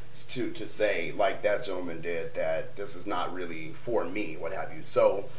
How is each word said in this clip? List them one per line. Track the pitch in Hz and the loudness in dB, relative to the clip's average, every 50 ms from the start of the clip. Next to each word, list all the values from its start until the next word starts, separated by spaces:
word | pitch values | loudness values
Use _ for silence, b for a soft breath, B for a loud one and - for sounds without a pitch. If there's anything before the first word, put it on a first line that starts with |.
| b b b - - - | b b b -2 -2 -2
to, | - 131 113 107 - | 0 0 0 0 -2
to | - 107 | -2 -4
say, | 95 - - 104 104 95 87 85 78 - | -2 0 2 2 2 2 2 0 0 2
like | 92 101 98 92 - - | 2 2 2 4 2 2
that | 104 104 - - | 2 2 2 0
gentleman | 98 92 90 90 85 82 80 | 0 -2 -2 -2 -2 -2 -2
did, | 80 85 85 82 80 80 - | -2 -2 0 0 -2 -2 -2
that | 90 85 80 80 78 73 - - | 0 0 0 0 0 0 -2 -2
this | - - - - | -2 -2 -2 -2
is | - - | -2 -2
not | 101 95 90 85 80 | 0 0 0 0 0
really | 87 90 90 82 82 80 80 78 73 | -2 -2 -2 -2 -4 -4 -4 -4 -4
for | 76 - - - 98 85 | -4 -2 0 0 0 0
me, | 85 92 107 104 - 76 - | 0 -2 -2 -2 -2 -4 -4
what | - - 95 | -4 -4 -2
have | 82 - - 78 | -2 -2 -2 -2
you. | 78 | -4
So | 78 - - 123 113 104 95 98 - - B | -2 0 4 6 6 6 6 2 0 -2 B